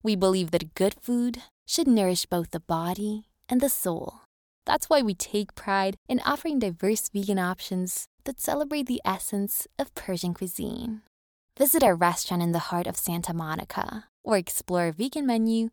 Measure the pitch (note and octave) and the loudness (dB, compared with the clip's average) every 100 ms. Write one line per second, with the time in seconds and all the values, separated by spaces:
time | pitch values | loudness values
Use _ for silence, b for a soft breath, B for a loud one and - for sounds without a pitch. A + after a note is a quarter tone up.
0 | A3 G3+ F#3+ F#3+ E3+ E3+ D#3+ - F#3+ - | 0 2 4 4 2 0 -2 0 0 0
1 | - A#3+ A#3+ A#3+ - _ - - C#4 A3+ | -2 0 0 -4 -14 _ -4 0 4 6
2 | F#3 F3+ - F3+ E3 E3 - E3 E3+ F#3 | 4 0 -2 -4 -2 -8 -2 -2 -2 -4
3 | G#3+ G#3+ - _ - B3 C4+ - F#3 E3 | -4 -6 -10 _ -2 2 2 0 -2 -4
4 | - - _ _ _ _ - - - D4+ | -6 -14 _ _ _ _ 0 0 4 4
5 | A3+ F#3 - G#3 G3+ - - G3 F#3+ G3 | 4 -2 -2 -2 -4 -8 -2 0 0 -4
6 | - B3 - C#4+ E4 C#4+ G#3 E3+ G3 A3 | -4 -2 0 -2 -2 0 0 0 0 0
7 | - G3+ G3 G3 F3+ F#3 - F#3 F3+ - | -2 -4 0 0 0 -2 -4 -4 -2 -6
8 | - _ - B3+ - C#4+ D4 D4+ B3+ A#3+ | -10 _ -10 -6 -2 -2 0 -2 0 -2
9 | - F#3+ - G3+ G3+ - - - C#4 - | -2 -4 -2 -2 -2 -4 -6 -6 -6 -6
10 | - F3 F3+ E3+ F#3 - - - - G#3+ | -6 -4 -4 -4 -8 -6 -8 -6 -8 -10
11 | _ _ _ _ _ - C#4+ E4 B3 E3+ | _ _ _ _ _ 2 4 6 6 6
12 | F3 F3 - F3+ E3+ E3+ - F3 F3 F3 | 2 2 -2 0 2 0 0 -4 -2 -4
13 | - E3+ F3 E3+ D#3 D#3+ - - - A3 | -4 -4 -4 -4 -4 -6 -6 -6 -6 -8
14 | - _ - G#3 F3 - - F3+ E3+ D#3+ | -14 _ 0 0 0 -6 -2 0 0 0
15 | B3+ D#4 C#4 A3+ A3+ A3+ A3+ | -4 -2 0 2 2 2 0